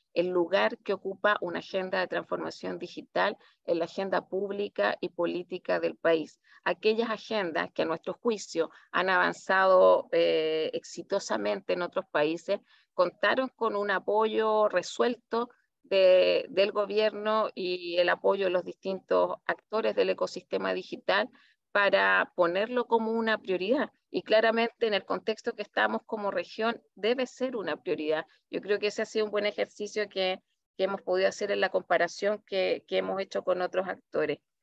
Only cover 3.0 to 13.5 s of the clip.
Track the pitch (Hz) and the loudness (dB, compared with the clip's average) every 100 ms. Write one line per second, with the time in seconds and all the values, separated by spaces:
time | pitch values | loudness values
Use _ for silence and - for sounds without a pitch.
3 | - 180 190 - _ _ - 170 170 - | -6 -2 -2 -4 _ _ -4 -2 -2 -6
4 | 196 180 - 185 202 202 202 - 202 - | -4 -4 -4 -6 -4 -6 -6 -2 -2 -2
5 | 175 - 170 170 180 180 - 175 165 165 | -6 -4 -4 -4 -8 -8 -4 -2 -2 0
6 | 165 165 147 - _ - 180 180 214 220 | 2 2 -2 -14 _ -8 -4 0 0 0
7 | 233 214 - 220 180 160 180 - 165 160 | -2 -6 -6 -4 -2 -4 -4 -4 -4 -4
8 | - 175 240 208 - 165 156 - _ 175 | -8 -6 -4 -4 -4 -4 -4 -8 _ -2
9 | 185 180 175 170 - 190 190 185 185 180 | 2 2 2 -2 0 2 6 8 8 6
10 | - 170 170 165 156 156 156 - - 180 | 2 2 2 2 0 -2 -2 -6 -10 -12
11 | - 196 - 214 202 208 - 180 175 165 | -4 -4 -2 -4 -2 -4 -4 -4 -4 -6
12 | - 156 151 165 - 208 _ _ _ - | -2 0 0 -2 -4 -6 _ _ _ -2
13 | 180 - 202 240 262 | -2 0 0 0 -2